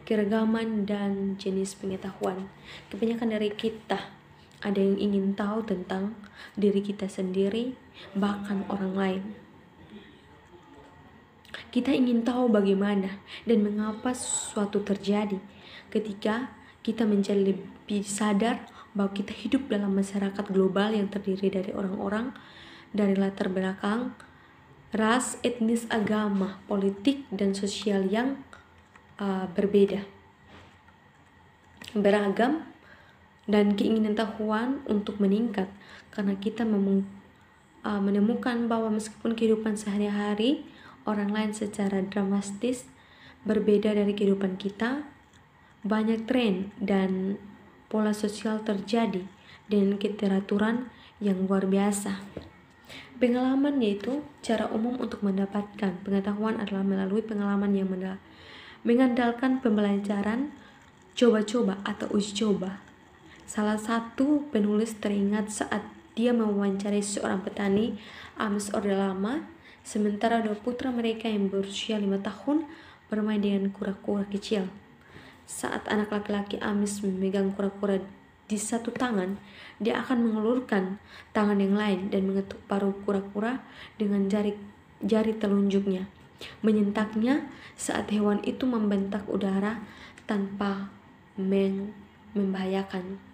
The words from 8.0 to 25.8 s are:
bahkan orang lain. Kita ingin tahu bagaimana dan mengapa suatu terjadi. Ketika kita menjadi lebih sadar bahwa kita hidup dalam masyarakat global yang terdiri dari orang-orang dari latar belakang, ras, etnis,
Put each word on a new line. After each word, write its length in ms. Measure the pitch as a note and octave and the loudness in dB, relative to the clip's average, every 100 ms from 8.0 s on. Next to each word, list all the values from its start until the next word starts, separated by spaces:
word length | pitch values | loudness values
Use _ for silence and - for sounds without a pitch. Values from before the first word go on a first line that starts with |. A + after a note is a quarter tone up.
| - | -8
bahkan 560 | G3 G3+ G3+ G3+ G3 G3 | -2 -2 -2 -4 -4 -2
orang 260 | G3 F#3+ | -2 -2
lain. 300 | F#3+ F#3+ F#3+ G3 G#3+ - - - - - G#3+ - - - - - F3+ - - - - - - - - - - - | 0 0 0 -6 -12 -18 -20 -20 -20 -20 -20 -20 -20 -20 -20 -20 -20 -20 -20 -20 -20 -20 -20 -20 -20 -18 -18 -4
Kita 240 | B3 A#3+ C4+ | -2 2 4
ingin 320 | B3 A#3 A#3 | 4 4 2
tahu 240 | A#3+ B3 | 2 4
bagaimana 720 | G#3 G3 F#3+ G3+ G3+ F#3+ - - - - | 6 6 4 4 2 0 -6 -14 -12 2
dan 160 | A#3 | 2
mengapa 480 | G#3 G#3 G#3+ A3 B3+ | 4 0 -4 -2 -4
suatu 720 | B3+ - - - - G3+ G3+ | -4 -4 -6 -4 -2 0 -2
terjadi. 560 | G3+ G3 - G3+ G#3+ G3 - - - - - | 0 -2 2 0 0 -4 -8 -20 -20 -20 -4
Ketika 640 | A3 A3 G3+ G#3+ A3 C4 - - - | -4 -4 -4 -2 -2 -4 -10 -20 -10
kita 240 | - A3 A3+ | -6 0 4
menjadi 480 | G3+ G3 G3+ G3 F#3+ | 4 4 4 4 0
lebih 480 | - - - G#3 | -4 -16 -4 -4
sadar 640 | G3+ - G#3+ G3+ A3+ B3 - - - | -2 0 2 4 2 0 -8 -20 -10
bahwa 240 | G3+ G3 G3 | -2 -2 -2
kita 160 | G3+ | -8
hidup 400 | G#3+ A3 C4+ C4 | -6 -2 -2 0
dalam 240 | G#3 G3+ G3 | -2 2 0
masyarakat 480 | G3 G3+ G3 G3 G3+ | 0 -2 -4 -4 0
global 400 | F#3+ F#3+ F#3 G#3 | 4 4 4 2
yang 160 | A3 G3+ | 2 0
terdiri 400 | G#3 G3 F#3+ G3 | -2 -2 0 0
dari 240 | F#3+ F#3 | 0 -4
orang-orang 640 | - G3 G3+ G3+ G#3 B3+ - - - - - - | -4 -4 -2 -2 -2 -4 -8 -20 -20 -20 -20 -8
dari 240 | G#3 G3+ G3 | 0 2 4
latar 320 | G3 G3 F#3+ | 2 0 -2
belakang, 640 | F#3 F#3+ G3 G3+ A3 B3+ - - - - - - - - | 0 -2 -2 -2 -2 -4 -8 -20 -20 -20 -20 -20 -20 -8
ras, 480 | G#3 A3 A#3 A3 - | 0 2 2 0 -2
etnis, 480 | B3 A#3+ A3+ A#3 | -2 0 2 0